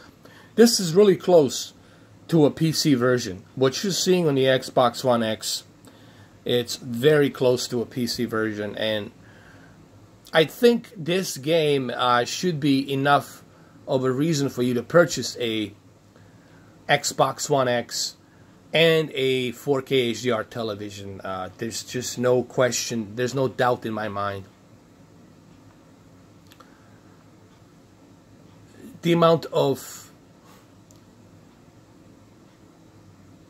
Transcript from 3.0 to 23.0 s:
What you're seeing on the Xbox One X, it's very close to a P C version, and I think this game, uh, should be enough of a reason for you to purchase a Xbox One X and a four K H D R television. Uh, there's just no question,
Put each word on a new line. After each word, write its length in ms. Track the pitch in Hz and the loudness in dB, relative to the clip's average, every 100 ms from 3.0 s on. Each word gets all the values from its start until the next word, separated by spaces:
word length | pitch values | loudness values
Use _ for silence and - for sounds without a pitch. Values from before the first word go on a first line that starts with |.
| 123 123 117 92 - | 2 0 -2 -10 -14
What 300 | - 135 - | 0 0 0
you're 100 | 202 | -4
seeing 340 | 170 185 180 165 | -2 2 2 2
on 60 | |
the 120 | 135 131 | 2 2
Xbox 580 | 131 - - 127 120 | 2 0 2 2 2
One 180 | 131 117 | 0 0
X, 440 | 110 110 - - - - - - - - - - - | 0 -4 -8 -10 -12 -20 -20 -20 -20 -20 -20 -12 -2
it's 320 | 123 120 - | -2 -2 -8
very 520 | 131 117 139 151 139 | -8 0 4 4 2
close 380 | - 127 123 - | 2 2 2 -2
to 140 | 123 | -6
a 40 | 110 | -6
P 220 | - 117 | -4 -4
C 180 | - 113 | -4 -4
version, 500 | 113 110 104 104 - | -2 -4 -4 -8 -4
and 360 | 110 107 101 - - - - - - - - - - - - | -4 -4 -6 -14 -20 -20 -20 -20 -20 -20 -20 -20 -20 -20 -2
I 120 | 160 151 | 0 0
think 480 | - 240 240 - - | 2 2 2 -4 -10
this 400 | 151 185 185 135 | -4 -4 -4 -6
game, 540 | 131 165 151 139 123 | -2 0 2 0 -2
uh, 320 | 123 123 120 120 | -2 2 2 0
should 340 | - 180 151 | -2 -4 0
be 320 | 147 135 135 | 2 2 0
enough 520 | 135 143 139 - - - - - - - | -2 2 2 0 -12 -20 -20 -20 -18 -4
of 160 | 135 | 0
a 80 | 127 | 0
reason 380 | 127 160 147 135 | 0 0 0 -2
for 140 | - | -2
you 100 | 123 | -2
to 80 | 120 | -2
purchase 560 | 117 165 170 135 120 - | 2 4 4 0 -8 -6
a 340 | 117 110 101 - - _ _ _ - - - - - - - | -4 -4 -4 -8 -20 _ _ _ -20 -20 -20 -20 -20 -14 -2
Xbox 600 | 143 - - 135 135 - | -2 0 -2 -2 -2 -2
One 180 | 139 127 | 0 0
X 480 | 120 113 - - - _ _ - - - | -2 -4 -8 -8 -10 _ _ -20 -20 -4
and 400 | 151 165 160 151 | 2 4 4 0
a 380 | - 135 127 123 | -2 -2 0 -2
four 300 | 110 143 135 | -6 -2 -2
K 140 | 135 135 | 0 0
H 240 | 120 107 | 0 -2
D 100 | 123 | -2
R 140 | 110 101 | -2 -4
television. 760 | 123 113 104 104 101 98 95 | -8 -8 -8 -12 -14 -14 -12
Uh, 300 | 95 95 92 - | -10 -8 -10 -10
there's 260 | 117 - | -8 -8
just 340 | - 127 120 - | -10 -8 -8 -2
no 260 | 123 127 | 2 2
question, 760 | 120 - 127 113 - 117 | 0 0 0 0 -4 -6